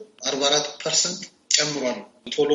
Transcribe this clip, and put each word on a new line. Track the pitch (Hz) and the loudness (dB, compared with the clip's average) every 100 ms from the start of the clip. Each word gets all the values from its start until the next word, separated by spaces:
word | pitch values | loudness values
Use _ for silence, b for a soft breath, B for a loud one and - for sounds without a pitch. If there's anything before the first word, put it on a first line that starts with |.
| - - | -10 -10
አርባ | - 135 143 | -4 0 2
አራት | 147 - - | 2 0 -6
ፐርሰንት | 156 - 175 - - _ - | -2 0 0 -2 -12 _ 0
ጨምሯል። | - 151 147 127 107 - _ 123 | 0 2 0 -2 -4 -8 _ -6
ቶሎ | 131 143 | 0 2